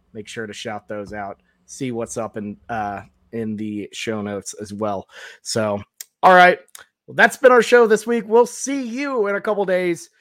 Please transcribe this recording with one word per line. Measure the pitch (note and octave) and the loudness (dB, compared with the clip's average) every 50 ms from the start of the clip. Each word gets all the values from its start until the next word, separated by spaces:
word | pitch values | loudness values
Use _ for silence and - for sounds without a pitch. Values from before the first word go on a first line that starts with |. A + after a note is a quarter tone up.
| _ _ - | _ _ -18
Make | A2+ G#2 - | -18 -16 -14
sure | - A#2+ A2+ G#2 | -12 -12 -10 -10
to | G2+ | -12
shout | - - A#2 G#2+ G#2 - - | -12 -12 -10 -12 -12 -12 -12
those | A2 G#2 G2+ F#2 G#2 | -12 -10 -10 -10 -10
out. | G#2+ G2+ G2 G2+ - _ _ _ _ _ _ | -12 -10 -12 -12 -16 _ _ _ _ _ _
See | - - C#3+ B2+ | -14 -10 -8 -8
what's | A#2+ A2+ A2+ G#2+ - B2 | -6 -6 -8 -8 -6 -8
up | A2 G#2 - A2+ | -8 -8 -8 -10
in, | G2+ G#2 G2+ - _ - | -10 -10 -12 -14 _ -10
uh, | A#2+ A2 G#2+ G2+ G2+ G2 G2 - _ _ _ _ - | -8 -6 -6 -6 -8 -10 -12 -18 _ _ _ _ -10
in | A#2 A2+ G#2+ G#2+ | -8 -8 -6 -6
the | G2+ A2 G#2+ G#2 G#2 G2 - - | -8 -8 -8 -8 -8 -10 -12 -12
show | - - - A2 G#2+ G2+ | -10 -8 -6 -6 -6 -6
notes | G#2 G2+ G2 F#2+ - - | -6 -8 -8 -10 -12 -14
as | - G#2+ G#2 G#2 | -14 -14 -12 -8
well. | G2+ A2 G#2+ G2+ F#2+ - _ - - - - - - - | -6 -4 -4 -4 -6 -8 _ -18 -20 -20 -20 -20 -16 -10
So, | - - A#2+ A2 G#2+ G#2 G2+ G2+ _ _ - - _ _ _ - | -6 -4 -2 -2 -2 -2 -4 -8 _ _ -20 -20 _ _ _ 4
all | F3+ F#3 | 6 8
right. | F3+ F3+ F3+ E3+ - - _ - - - _ _ _ _ | 8 8 8 6 2 -2 _ -20 -20 -20 _ _ _ _
Well, | - B2+ | -8 0
that's | C#3+ G#3 A3+ - - | 2 2 2 4 6
been | - B3+ | 6 6
our | B3+ B3 | 8 6
show | A3 - B3 A#3+ A#3+ | 6 6 6 6 6
this | G#3+ A3 G#3 G#3+ A3+ | 6 4 2 0 0
week. | A#3 A#3 F#3+ | -2 -2 0
We'll | G#3+ G#3 A#3 A#3+ A#3+ | 2 4 4 4 4
see | - - - B3 C#4 C#4 | 0 -10 -8 -6 -6 -6
you | C4 A#3 A3+ B3+ C#4+ C#4+ C4+ B3 G3+ G3+ | -6 -6 -8 -6 -6 -4 -2 -2 -2 -2
in | G3+ | -2
a | G3+ | -4
couple | G3 A3 G#3+ G3 G3+ | -2 -4 -2 -2 0
days | F3+ F#3 F3+ F3+ F3 E3+ E3 - - _ _ | 0 0 0 0 0 -2 -4 -6 -16 _ _